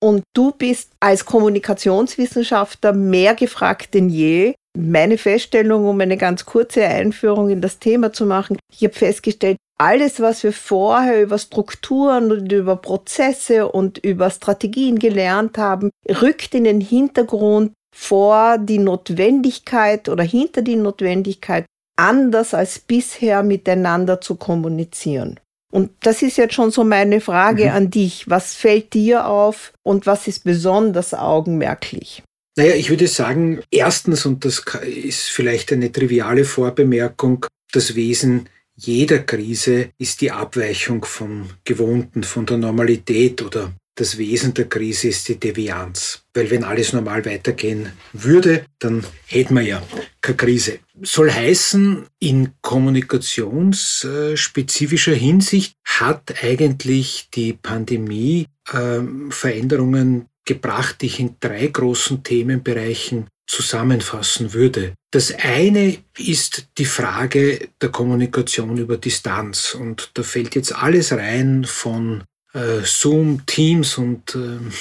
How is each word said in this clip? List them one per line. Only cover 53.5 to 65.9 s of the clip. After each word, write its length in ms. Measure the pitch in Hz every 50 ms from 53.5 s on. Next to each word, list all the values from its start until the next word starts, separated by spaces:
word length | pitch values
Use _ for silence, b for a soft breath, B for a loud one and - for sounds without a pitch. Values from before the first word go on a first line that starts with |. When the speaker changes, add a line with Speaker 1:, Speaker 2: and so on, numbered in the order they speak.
| 120 156 180 196 196 190 - - - - - 131 139 147 151 151 156 147 - - - 143 131 - - - 147 139 165 160 - 175 151
Speaker 2:
Hinsicht 600 | 120 123 139 170 196 190 - 202 190 190 - _ _ -
hat 580 | - - - - 143 156 - - - - -
eigentlich 840 | 123 120 127 127 156 139 131 135 - 131 131 135 127 - - - - - -
die 180 | 123 113 113
Pandemie, 920 | 113 - - - 110 113 110 110 123 110 110 107 104 107 117 147 175 175 156 - _ _ - -
ähm, 580 | 135 131 123 123 120 120 123 123 131 135 147 143
Veränderungen 920 | 135 - - 131 113 110 120 131 151 131 127 127 131 135 131 131 127 120 120 _ _ _ -
gebracht, 560 | - 131 - - 120 101 120 135 - - -
die 40 | 139
ich 140 | 123 - -
in 160 | - 120 - -
drei 280 | - 113 104 104 131
großen 560 | 151 143 - 127 123 123 120 - - 135 131
Themenbereichen 1040 | - - 123 120 117 131 131 127 131 127 120 113 110 113 113 - - - 127 113 110 - _ _ _
zusammenfassen 1080 | - - - 110 - 120 113 117 131 127 113 - - - - - - - - 117 104 101
würde. 400 | 117 127 127 - 104 95 90 92 _ _ -
Das 240 | - 135 - - - -
eine 560 | - 127 123 139 180 208 208 208 202 190